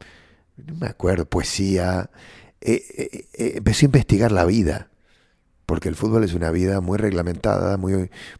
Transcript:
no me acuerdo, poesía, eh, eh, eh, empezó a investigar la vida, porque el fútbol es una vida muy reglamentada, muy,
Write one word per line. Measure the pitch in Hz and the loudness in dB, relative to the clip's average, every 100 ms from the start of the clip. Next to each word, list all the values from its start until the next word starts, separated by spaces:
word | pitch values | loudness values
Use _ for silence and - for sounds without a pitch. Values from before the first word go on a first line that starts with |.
| - - _ _ _ - | -20 -20 _ _ _ -20
no | 143 160 | -16 -10
me | 113 | -10
acuerdo, | - 90 92 73 | -4 -2 0 0
poesía, | 90 - - 98 95 90 90 92 - - - - _ | -2 -2 -2 0 0 0 -2 -4 -12 -20 -20 -20 _
eh, | - 120 - - | -2 -2 -4 -10
eh, | - - - | -10 -10 -16
eh, | - 113 - | -6 -4 -2
empezó | 101 - | -2 4
a | 143 | 6
investigar | 131 - 101 113 | 6 4 4 4
la | 98 85 | 4 4
vida, | 113 82 - - _ _ _ _ _ _ _ - | 4 2 -2 -8 _ _ _ _ _ _ _ -6
porque | 80 92 | -4 -4
el | 82 | -4
fútbol | 107 113 | 0 2
es | 101 | 2
una | 85 82 | 0 0
vida | 82 92 98 | 0 0 0
muy | 87 101 | -2 -2
reglamentada, | 107 90 87 85 110 98 90 98 | 0 -2 -4 -2 -2 0 0 -2
muy, | 92 95 92 - - - | 0 -2 -2 -8 -20 -6